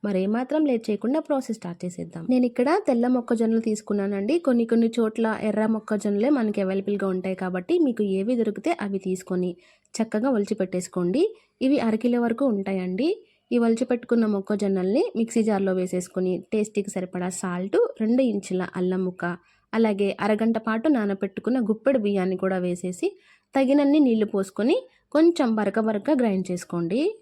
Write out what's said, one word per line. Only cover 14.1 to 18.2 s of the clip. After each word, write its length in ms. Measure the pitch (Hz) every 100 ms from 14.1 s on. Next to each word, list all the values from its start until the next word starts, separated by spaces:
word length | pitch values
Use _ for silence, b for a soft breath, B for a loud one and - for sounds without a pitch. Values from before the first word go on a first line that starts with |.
| 233 220
మొక్కజొన్నల్ని 800 | 202 196 208 202 196 185 226 440 -
మిక్సీ 280 | 226 233
జార్‌లో 300 | 220 202 196
వేసేసుకొని 600 | 185 180 180 180 - 185 196 -
టేస్ట్‌కి 460 | 214 208 208 202
సరిపడా 380 | 196 180 180 180
సాల్ట్, 440 | 185 190 175 185 330 466 -
రెండు 260 | 220 247